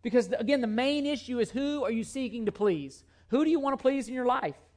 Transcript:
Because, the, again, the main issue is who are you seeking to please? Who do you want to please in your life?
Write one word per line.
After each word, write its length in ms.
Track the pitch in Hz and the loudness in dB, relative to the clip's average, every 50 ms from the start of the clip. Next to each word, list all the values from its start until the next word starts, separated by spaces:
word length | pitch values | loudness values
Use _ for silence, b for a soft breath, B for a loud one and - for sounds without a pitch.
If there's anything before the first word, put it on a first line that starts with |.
Because, 280 | _ 240 202 247 226 185 | _ 4 4 4 4 4
the, 120 | 226 - | -2 -2
again, 220 | 233 208 285 277 240 | 2 2 2 2 2
the 40 | |
main 380 | 220 214 226 254 269 294 294 277 | 0 0 0 0 2 0 0 0
issue 360 | 285 294 254 - - 254 240 | -2 -2 -4 -4 -6 -2 -2
is 100 | 220 - | -2 -2
who 340 | - 240 277 285 294 294 254 | -2 -2 -2 -2 -2 -2 -2
are 60 | 190 | -2
you 140 | 233 226 220 | -2 -2 -4
seeking 420 | - - 269 262 240 196 240 226 | -4 -6 -6 -6 -6 -6 -4 -4
to 60 | 208 - | -4 -2
please? 520 | - 202 208 180 156 143 135 - - _ b b b b b | 2 2 2 2 0 -4 -10 -14 -18 _ b b b b b
Who 160 | - 262 311 | 0 2 4
do 60 | 311 | 4
you 100 | 320 320 | 2 2
want 160 | 277 277 269 - | 2 0 -2 2
to 40 | - | 2
please 260 | 262 277 277 240 202 | 2 2 2 -4 -4
in 60 | 254 | -4
your 100 | 254 247 | -2 0
life? 320 | 247 247 254 233 165 139 - - _ _ | 0 0 0 -2 -4 -6 -8 -18 _ _